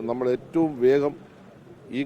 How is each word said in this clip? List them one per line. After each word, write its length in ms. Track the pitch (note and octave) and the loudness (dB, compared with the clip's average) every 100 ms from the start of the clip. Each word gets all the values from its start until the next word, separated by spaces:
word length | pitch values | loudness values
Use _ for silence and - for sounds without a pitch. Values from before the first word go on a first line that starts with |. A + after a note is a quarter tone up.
| A2+ | -4
നമ്മൾ 160 | B2 B2+ | -4 -2
ഏറ്റവും 460 | B2 - E3 D#3+ C3+ | -4 -2 -2 -2 2
വേഗം 340 | B2 C#3 C#3+ - - - - - - - - | 4 4 2 -4 -18 -20 -20 -20 -20 -20 -10
ഈ 40 | B2 | -8